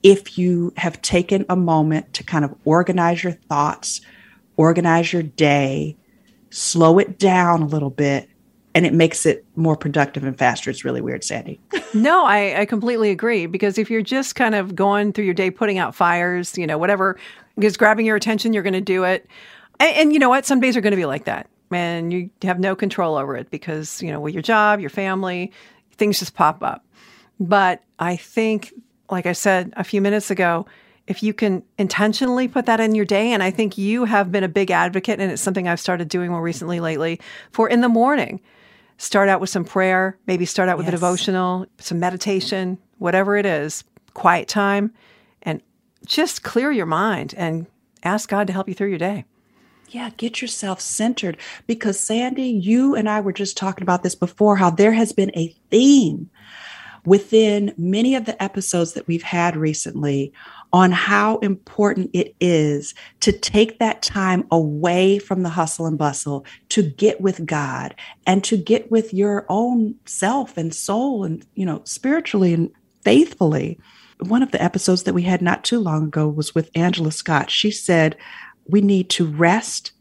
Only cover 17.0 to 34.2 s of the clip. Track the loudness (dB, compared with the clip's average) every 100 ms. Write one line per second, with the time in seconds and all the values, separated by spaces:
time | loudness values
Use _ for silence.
17 | 0 -2 -14 -20 _ 0 0 4 4 4
18 | 2 0 0 -2 0 -2 -2 -4 -2 0
19 | 0 -2 _ -20 -20 -20 -20 _ 2 4
20 | 4 4 4 2 2 2 2 2 0 0
21 | -2 -4 -6 -8 -10 _ _ -4 -4 -4
22 | -4 -4 -6 _ -4 -2 -2 -2 -4 -2
23 | -2 -2 -4 -8 -10 -12 -8 -8 -10 -10
24 | -8 -6 -6 -6 0 2 4 2 -2 -6
25 | -4 -4 -4 -6 -8 -12 -20 _ _ _
26 | 0 0 -6 0 0 0 -8 -8 _ _
27 | -20 _ _ _ 0 2 2 0 _ -6
28 | -6 -6 -6 -2 -2 -2 -6 -20 _ _
29 | _ -4 -4 -2 2 0 -2 -8 -4 0
30 | 0 0 -2 0 0 0 -6 _ _ _
31 | -10 -4 -4 -2 -2 -2 -8 -4 -4 0
32 | 0 0 -2 -2 -2 -2 0 0 2 0
33 | 0 0 2 0 0 -2 -4 -2 -2 -2
34 | 0 0